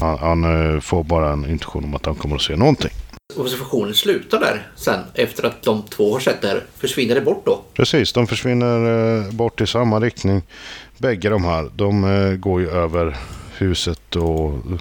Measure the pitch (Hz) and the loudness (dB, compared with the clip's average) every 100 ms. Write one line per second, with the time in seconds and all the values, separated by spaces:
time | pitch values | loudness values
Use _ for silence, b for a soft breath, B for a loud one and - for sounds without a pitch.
0 | 80 73 80 85 82 80 80 78 - 87 | -2 0 0 2 2 2 2 0 0 0
1 | 80 85 78 73 71 78 - 73 73 71 | 2 2 2 0 -2 -4 -4 -6 -6 -4
2 | - 71 76 73 - 78 139 - - - | -4 -4 -2 -2 0 2 4 4 0 -6
3 | - - - - 127 127 135 127 104 107 | -12 -16 -12 -6 -6 -6 -2 -2 0 0
4 | 202 175 - 220 - 214 - - - 98 | 0 0 0 0 0 -2 -6 -6 -2 -2
5 | 92 - 117 - 117 - - 107 104 - | -2 -2 -2 0 -4 -2 0 0 -2 0
6 | 104 127 139 - 101 98 - - 131 - | 2 2 0 0 0 -2 -6 -6 -4 0
7 | 117 123 135 202 - 98 - - 127 156 | 2 2 2 0 0 -2 -2 0 2 2
8 | 104 123 117 110 127 123 120 117 117 113 | 2 2 0 0 0 0 2 2 2 2
9 | 113 113 101 110 117 - 110 120 120 107 | 2 0 -2 -2 -2 -2 0 2 2 2
10 | 117 - 95 98 B B B B B - | 2 0 0 0 B B B B B -4
11 | 127 104 101 107 85 85 76 - 101 101 | -2 0 2 2 2 0 -2 -2 2 2
12 | 95 98 98 95 98 90 87 87 85 85 | 4 4 2 0 0 0 0 0 0 2
13 | 82 69 B B B - 95 87 - 85 | 0 -2 B B B -2 0 0 -2 -4
14 | - 87 82 80 78 69 69 90 | -4 -2 0 2 0 -2 -4 -6